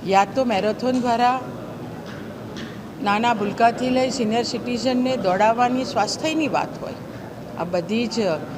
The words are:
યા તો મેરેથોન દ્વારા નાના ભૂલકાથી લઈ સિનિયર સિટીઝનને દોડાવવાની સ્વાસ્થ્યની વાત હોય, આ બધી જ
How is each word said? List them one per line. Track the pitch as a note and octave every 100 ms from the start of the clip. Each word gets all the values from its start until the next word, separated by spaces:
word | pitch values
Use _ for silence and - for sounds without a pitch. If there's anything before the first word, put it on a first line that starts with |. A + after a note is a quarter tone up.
| E3
યા | F#3+
તો | G3+ C4+
મેરેથોન | B3+ G3+ G#3 G#3+ B3 B3+
દ્વારા | B3 A#3 B3 B3+ - - - - - - - - - - - - - - - -
નાના | G#3 G#3 A#3+
ભૂલકાથી | A#3 G3+ G3 A#3 A#3 B3+
લઈ | B3+ C4
સિનિયર | A#3+ A3 A3+
સિટીઝનને | A#3 A#3 A#3 A#3+ A#3+ B3+ B3+ B3+
દોડાવવાની | F#3+ F#3 G#3+ A3+ B3 B3+
સ્વાસ્થ્યની | - A3 G3+ - D#4+ D#4 D4
વાત | D#3+ - -
હોય, | - - - - - - - -
આ |
બધી | E3+ F3+ F3 A3 A#3+
જ | - G3+ D#3 -